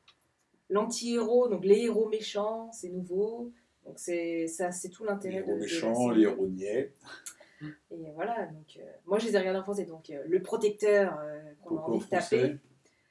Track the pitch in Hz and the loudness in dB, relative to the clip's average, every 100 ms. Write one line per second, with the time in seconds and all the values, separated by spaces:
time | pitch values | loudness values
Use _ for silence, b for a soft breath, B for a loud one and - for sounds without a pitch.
0 | _ _ _ _ _ _ - 196 220 - | _ _ _ _ _ _ -2 0 0 -4
1 | 233 233 214 247 247 180 190 220 233 208 | -2 0 4 4 4 2 6 6 6 2
2 | 214 214 208 202 214 226 226 - 180 180 | 2 0 -4 -2 -2 -4 -8 -12 -10 -8
3 | 175 185 214 233 240 b b _ - - | -4 -2 -2 -2 -10 b b _ -20 -12
4 | - 175 170 165 165 165 180 180 185 - | -4 -4 -2 -2 -4 -2 -4 -4 -10 -8
5 | 214 202 190 190 190 208 208 165 117 117 | -4 -4 -4 -4 -2 -2 -2 -2 0 2
6 | 123 110 104 92 95 92 98 113 139 _ | 4 6 6 4 -2 -2 -4 -2 -4 _
7 | - - - B B B 151 151 - 170 | -20 -16 -16 B B B -14 -14 -18 -14
8 | 160 151 202 226 165 156 - - - - | -12 -6 -4 -4 -6 -10 -20 -20 -20 -14
9 | 170 208 226 202 185 190 190 202 165 160 | -2 0 4 2 2 -2 -2 -4 -4 -8
10 | - 143 151 185 185 226 214 208 208 202 | -12 -10 0 0 0 0 0 2 4 6
11 | 190 151 151 151 151 - 170 160 160 - | 4 0 -8 -10 -14 -16 -6 -4 0 -2
12 | - 180 - - 131 139 _ _ _ _ | 0 -2 2 4 4 0 _ _ _ _
13 | _ | _